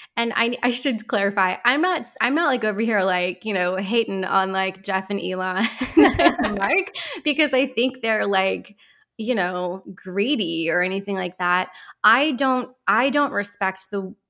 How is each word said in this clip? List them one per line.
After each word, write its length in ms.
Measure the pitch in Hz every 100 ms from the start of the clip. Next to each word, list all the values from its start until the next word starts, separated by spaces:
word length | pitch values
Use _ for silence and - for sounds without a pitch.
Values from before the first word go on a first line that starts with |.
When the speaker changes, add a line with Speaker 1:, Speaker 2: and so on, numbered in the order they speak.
| - -
Speaker 1:
And 160 | 233 -
I, 220 | 233 247
I 100 | 254
should 360 | 240 285 220 -
clarify, 480 | 208 196 202 185 185 240
I'm 160 | 285
not, 260 | 359 330 233 -
I'm 140 | 233 294
not, 120 | 330
like, 160 | 254
over 180 | 214 202
here, 200 | 226 214
like, 440 | 190 180 180 180 214
you 80 |
know, 220 | 196 180 185
hating 480 | 196 233 220 190
on, 280 | 190 190 190
like, 320 | 190 190 190
Jeff 260 | 196 190 196
and 100 | 202
Elon 460 | 180 185 185 185 226 -
<laughs> 160 | 254 -
and 580 | 285 - 277 - 220 202
Speaker 2:
<laughs> 20 |
Speaker 1:
Mark, 380 | 196 359 370 - - 453
because 300 | 302 285 302
I 120 | 254 277
think 360 | 247 254 254
they're, 260 | 226 214 208
like, 500 | 196 190 185 - - _ _ _ -
you 140 | 220 226
know, 480 | 180 180 180 185 196
greedy 800 | 185 190 185 233 285 170 165 160
or 100 | 170
anything 340 | 180 190 196 196
like 220 | 180 -
that. 320 | 180 180 185 - - -
I 280 | 214 247 302
don't, 400 | 247 269 254 254 - -
I 240 | 214 269
don't 200 | 285 285
respect 600 | 202 202 - 190 190 -
the, 240 | 202 190 - -